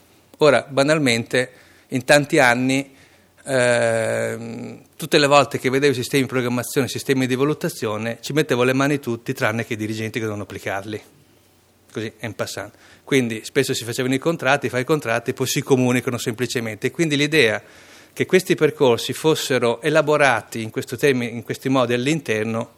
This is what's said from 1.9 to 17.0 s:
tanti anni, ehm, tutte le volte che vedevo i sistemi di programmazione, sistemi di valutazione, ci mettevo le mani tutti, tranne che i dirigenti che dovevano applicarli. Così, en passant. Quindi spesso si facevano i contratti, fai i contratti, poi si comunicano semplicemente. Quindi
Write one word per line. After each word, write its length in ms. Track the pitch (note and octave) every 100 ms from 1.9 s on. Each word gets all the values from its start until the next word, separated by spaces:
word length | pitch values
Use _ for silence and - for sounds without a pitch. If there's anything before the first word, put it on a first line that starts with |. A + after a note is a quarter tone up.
| C3
tanti 360 | - D3 C#3 D#3+
anni, 560 | B2 A#2+ C3 C3+ C3+ - - _ _ _ -
ehm, 1400 | C3 B2 A#2+ A#2 A2+ A2 A2+ A2+ A2+ A#2 A#2 A#2 A#2 - -
tutte 220 | D#3+ E3
le 80 | C#3+
volte 320 | C#3+ B2+ C3
che 100 | B2+
vedevo 220 | C3+ C#3+
i 40 | B2
sistemi 280 | A#2+ C#3+
di 60 | B2
programmazione, 580 | B2+ A#2+ B2 A#2 D3 A#2+
sistemi 400 | A#2+ - C3 B2+
di 80 | B2
valutazione, 840 | C#3+ D3+ E3+ - A2+ G#2+ A2+ A#2
ci 120 | -
mettevo 300 | D3 D3+ B2
le 100 | B2
mani 260 | C3 C#3 D3
tutti, 340 | B2 A#2 -
tranne 340 | C3 A#2 A2+ A2+
che 60 |
i 20 | G#2+
dirigenti 380 | G#2+ A2 A2
che 80 | A#2
dovevano 220 | A2 G#2
applicarli. 560 | G2 F#2+ - G2 G#2 G#2 - _ _ _ _ _ _ _ _
Così, 200 | A#2 A2 -
en 140 | A2+
passant. 400 | G2+ A2 - G2+ - - -
Quindi 380 | - C3+ A#2+ A2
spesso 320 | - C#3+ C3+ B2+
si 80 |
facevano 320 | A2+ A#2+ B2+ C3+
i 20 |
contratti, 500 | E3 E3+ C3 C#3 B2
fai 140 | B2
i 20 |
contratti, 500 | B2+ D#3 A#2 A#2 B2
poi 120 | - B2+
si 160 | D3
comunicano 560 | - C3 B2 B2 C3 A#2+
semplicemente. 720 | - A2+ B2 C3 A2+ G#2+ D#3
Quindi 260 | -